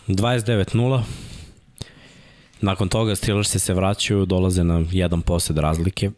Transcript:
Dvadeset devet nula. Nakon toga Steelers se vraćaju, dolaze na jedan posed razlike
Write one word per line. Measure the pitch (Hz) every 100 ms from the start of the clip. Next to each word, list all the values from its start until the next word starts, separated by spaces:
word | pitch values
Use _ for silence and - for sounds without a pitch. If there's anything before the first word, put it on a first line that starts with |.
| -
Dvadeset | 95 113 123 107
devet | 110 92
nula. | 113 123 131 113 - - - - - _ - - - - - - - - -
Nakon | 98 95 95
toga | 110 113
Steelers | 98 - 104 101 95
se | -
vraćaju, | 92 95 101 - 104 92
dolaze | 92 92 92
na | 85 85 82
jedan | 92 87 85
posed | - 85 - 78
razlike | 78 80 87 - 98